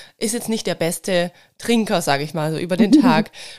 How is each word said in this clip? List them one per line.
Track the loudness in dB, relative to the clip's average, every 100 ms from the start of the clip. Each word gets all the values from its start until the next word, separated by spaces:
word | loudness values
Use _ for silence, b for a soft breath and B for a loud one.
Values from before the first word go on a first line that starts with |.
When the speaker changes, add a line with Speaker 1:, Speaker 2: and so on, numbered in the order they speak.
| B -8
Speaker 1:
ist | -6
jetzt | -4 -4
nicht | -4 -4
der | -4
beste | -4 -4 -2 -2 -2 b b -10
Trinker, | 0 0 2 0
sag | 0 -2
ich | -2
mal, | -4 -4
so | -4
über | -2 2
den | 4
Speaker 2:
<laughs> | 6 6 2 0
Speaker 1:
Tag. | B B